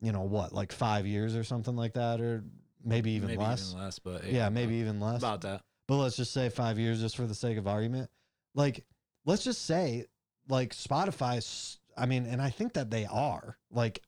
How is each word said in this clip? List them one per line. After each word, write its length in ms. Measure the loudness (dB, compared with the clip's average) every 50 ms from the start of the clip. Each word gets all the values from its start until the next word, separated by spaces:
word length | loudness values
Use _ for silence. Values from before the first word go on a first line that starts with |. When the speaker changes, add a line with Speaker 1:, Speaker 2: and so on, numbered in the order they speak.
Speaker 1:
you 100 | 0 0
know, 100 | 0 0
what, 300 | 0 0 0 0 0 0
like, 200 | -2 -2 -4 -4
five 340 | -2 0 2 4 4 2 2
years 280 | 2 0 0 0 0 0
or 100 | -2 -2
something 320 | -2 -2 -2 -2 -2 -2
like 180 | -2 -2 -2 0
that, 260 | 0 0 0 0 0
or 240 | 0 0 -2 -2 -4 -8 -14 -18 -20 _ _ -6
maybe 280 | 0 2 2 4 4 2
even 160 | 2 2 0 0
Speaker 2:
Maybe 140 | 0 0
Speaker 1:
less. 300 | 2 2 0 0 -2 -6
Speaker 2:
even 100 | -6 -6
less, 160 | -6 -8 -8 -8
but 260 | -8 -8 -6 -6 -2
Speaker 1:
Yeah, 240 | 0 2 2 2 2
maybe 280 | 2 2 2 2 0
even 240 | 0 0 0 0 0
less. 180 | 0 0 0 0
Speaker 2:
about 240 | 0 0 -2 -2
that. 200 | -4 -6 -6 -8 -10 _ _ _ _
Speaker 1:
But 100 | 0 2
let's 200 | 2 2 2 0
just 160 | -2 -2 -2
say 160 | 0 0 0 0
five 300 | 0 0 0 2 2 2
years 200 | 2 2 2 2
just 160 | 0 -2 -2
for 120 | -2 -4
the 80 | -4 -2
sake 240 | -2 -2 -2 -2 0
of 100 | 0 0
argument. 400 | 0 2 0 0 -2 -4 -6 -8 _ _ _ _ _ _ _ _ 0
Like, 320 | 2 2 2 2 -2 -8 _ _ _ _ _ _ _ 0
let's 180 | 2 2 2 2
just 220 | -2 -4 -2 0
say, 400 | 0 2 2 2 2 0 -2 -6 -8 _ _ _ _ _ _ _ 0
like, 260 | 2 2 2 0 -4
Spotify, 600 | -8 -4 0 0 2 2 0 0 0 0 0 0
s-, 420 | 0 -2 -4 -6 -8 -8 -10 -12 -14 _ _ -4
I 100 | -2 0
mean, 180 | 2 2 2 0
and 160 | 0 0 0
I 80 | 0 0
think 240 | 0 0 -2 -2
that 180 | 0 -2 -2 0
they 140 | 0 0 0
are. 540 | 0 0 0 0 0 0 -4 -6 -10 -14 -16 _ _
Like, 300 | 0 2 2 2 0 -4 -4